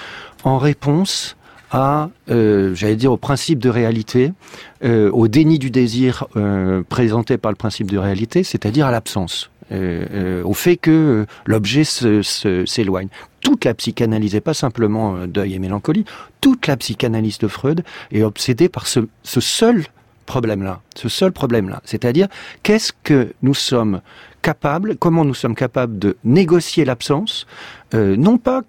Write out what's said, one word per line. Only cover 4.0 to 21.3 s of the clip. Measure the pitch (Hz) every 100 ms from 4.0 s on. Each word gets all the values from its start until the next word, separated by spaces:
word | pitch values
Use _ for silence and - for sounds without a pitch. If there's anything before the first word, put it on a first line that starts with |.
| 107 123 135 190 - - - - 127
euh, | 113 104
au | 107 113
déni | 120 156 160
du | 131
désir, | 127 120 117 127 120 - 113
euh, | 104 98 92 95 87
présenté | - 117 110 113 127
par | 110
le | 101
principe | 110 - 101
de | 98
réalité, | 98 98 113 175 185
c'est-à-dire | - 104 120 139
à |
l'absence, | 120 - 104 92 - - _ -
euh, | 98 92 85 92
euh, | 101 92 90 90
au |
fait | 104 180 175
que, | 160
euh, | 160 156 110 107 - -
l'objet | 110 98 131
se, | 156 - 120 104
se, | 98 - 107 92 87
s'éloigne. | - 104 92 98 - - _
Toute | - 285 131
la |
psychanalyse, | 110 - - 117 110 107 104
et |
pas | -
simplement, | 151 135 117 107 110 110 90
euh, | 90
deuil | 101 98 92
et |
mélancolie, | 95 101 - 175 202 - - _
toute | 277 254 -
la | 131
psychanalyse | - 117 123 113 110 -
de | 107
Freud | - 131 165 175 - -
est | 104
obsédée | 110 - - 120 175
par | - -
ce, | - 110 -
ce | - 190
seul | - - 226 233 156 _ _ _ -
problème-là, | 131 113 101 95 92 _ -
ce | 117
seul | - 185